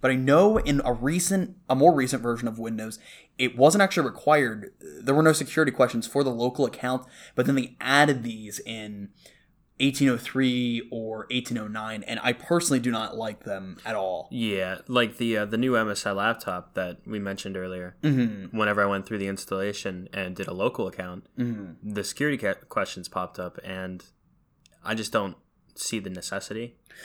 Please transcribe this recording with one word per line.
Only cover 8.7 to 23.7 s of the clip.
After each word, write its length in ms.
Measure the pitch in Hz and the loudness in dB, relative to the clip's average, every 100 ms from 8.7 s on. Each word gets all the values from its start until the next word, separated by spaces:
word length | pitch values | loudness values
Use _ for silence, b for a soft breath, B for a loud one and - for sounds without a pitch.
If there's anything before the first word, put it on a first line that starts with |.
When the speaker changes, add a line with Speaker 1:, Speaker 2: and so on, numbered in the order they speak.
| 110 107 104 101 b b b b b _ - | -10 -10 -10 -12 b b b b b _ 0
Speaker 1:
eighteen 300 | 139 135 135 | 0 4 2
oh 80 | 120 | 2
three 720 | - 131 131 123 123 117 - | -2 0 2 2 0 -4 -6
or 360 | 117 110 110 104 | -8 -8 -8 -4
eighteen 280 | 123 120 120 | -4 -4 -6
oh 100 | 107 | -6
nine, 340 | 110 110 107 | -8 -8 -8
and 140 | - 113 | -8 -4
I 100 | 123 | 0
personally 480 | 123 - 170 170 135 | 0 2 2 4 2
do 100 | 120 | 2
not 240 | 113 110 | 0 -2
like 300 | 110 110 101 | -6 -8 -8
them 320 | 107 98 95 85 | -8 -8 -8 -10
at 100 | 110 | -6
all. 320 | 107 95 87 - | -4 -2 -4 -6
Speaker 2:
Yeah, 460 | 127 110 98 92 92 - | -4 -2 -2 -2 -6 -2
like 300 | 123 117 - | 0 0 0
the, 180 | 117 107 | 0 0
uh, 80 | |
the 140 | 104 113 | 0 0
new 180 | 127 120 | 2 2
M 140 | 110 | 0
S 160 | 101 104 | -2 -4
I 60 | |
laptop 600 | 98 107 113 - 90 - - | 0 0 -2 -6 -8 -6 -6
that 240 | 90 85 - | -6 -8 -8
we 120 | 107 | -6
mentioned 400 | 98 95 98 95 | -6 -6 -8 -8
earlier. 360 | 92 92 90 - | -8 -8 -10 -4
Speaker 1:
Mm-hmm. 540 | 151 135 120 104 92 110 | 0 2 2 -2 -6 0
Speaker 2:
Whenever 260 | 107 104 | 2 4
I 40 | 101 | 2
went 180 | 98 | 2
through 140 | 95 104 | -2 -4
the 80 | 98 | -4
installation 800 | 98 - 95 101 101 101 90 95 | -6 -6 -4 -4 -4 -8 -8 -10
and 200 | 101 92 | -8 -8
did 140 | 92 95 | -6 -6
a 60 | |
local 320 | 92 113 120 95 | -2 -2 -2 -6
account, 400 | - 90 92 - - | -6 -10 -12 -12 -6
Speaker 1:
Mm-hmm. 540 | 120 110 95 82 104 | -4 -4 -10 -12 -8
Speaker 2:
the 120 | 104 | -6
security 340 | 95 - 147 139 | -6 -2 -2 -2
ca-, 160 | 104 95 - | -2 -4 -6
questions 360 | - 95 - 87 | -4 -4 -6 -10
popped 280 | 92 90 - | -8 -8 -8
up, 200 | 90 - | -12 -12
and 400 | 95 | -12